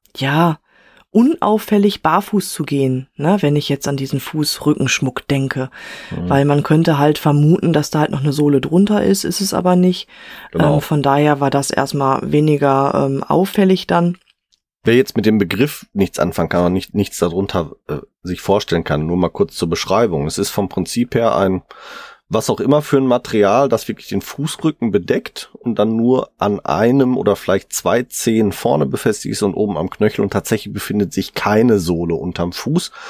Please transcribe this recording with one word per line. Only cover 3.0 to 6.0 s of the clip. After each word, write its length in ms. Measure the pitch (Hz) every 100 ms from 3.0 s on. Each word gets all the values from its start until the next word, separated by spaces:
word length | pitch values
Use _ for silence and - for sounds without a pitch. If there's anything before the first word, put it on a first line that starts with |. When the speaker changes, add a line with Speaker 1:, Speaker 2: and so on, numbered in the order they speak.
| 135
Speaker 1:
ne, 220 | - 151 202
wenn 140 | 147
ich 140 | 147 -
jetzt 180 | 139 143
an 100 | 139
diesen 220 | 135 135
Fußrückenschmuck 1080 | - 156 147 - 147 147 131 - 131 - -
denke. 420 | 139 135 135 127 - - -